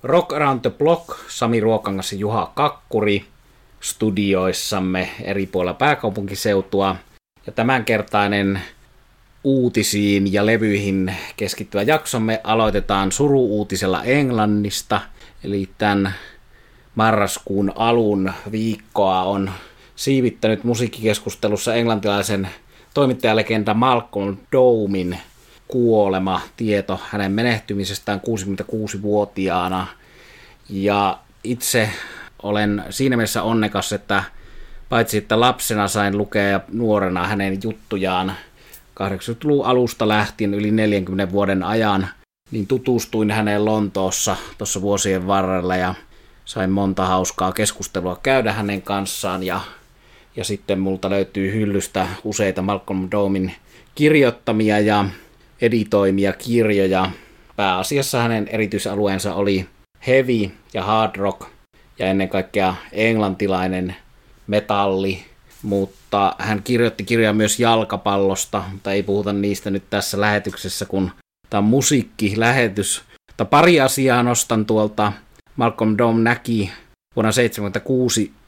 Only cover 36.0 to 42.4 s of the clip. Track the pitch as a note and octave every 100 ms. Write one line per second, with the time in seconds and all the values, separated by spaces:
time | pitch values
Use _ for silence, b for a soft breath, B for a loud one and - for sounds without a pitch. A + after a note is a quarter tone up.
36 | G2+ G2+ G2+ G#2+ G2+ G2 - A2 A#2 G#2
37 | F#2+ F2+ F2+ G2+ G2 F#2+ A2 G#2 - G#2
38 | F#2+ F#2 F#2 F#2+ - B B B B -
39 | G2 F#2+ - A#2 D3+ C#3+ G#2+ B2+ A#2+ -
40 | G#2+ G#2+ G#2 - G#2 G2+ G#2 A2 G#2+ G2+
41 | F#2 F#2+ G2 G2 G2+ F#2+ F2 A2 A2 G2
42 | F#2 - _ _